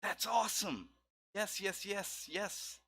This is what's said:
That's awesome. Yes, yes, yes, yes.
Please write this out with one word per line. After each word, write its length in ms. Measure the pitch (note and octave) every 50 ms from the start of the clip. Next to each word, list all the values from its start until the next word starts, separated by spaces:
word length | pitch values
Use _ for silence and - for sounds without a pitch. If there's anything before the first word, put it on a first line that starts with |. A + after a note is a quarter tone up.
That's 240 | - - - - -
awesome. 640 | - A#3 A#3+ A3 A3 - - G#3+ G3 C#3+ G#2 F2 - - _ _ _ _ _ _ _ _
Yes, 260 | G3 G#3+ G3+ - -
yes, 240 | F#3+ G3 F#3 - -
yes, 420 | F#3+ G3+ G3+ F#3+ - - - - -
yes. 500 | - F3+ G#3 G3 - - - - - - _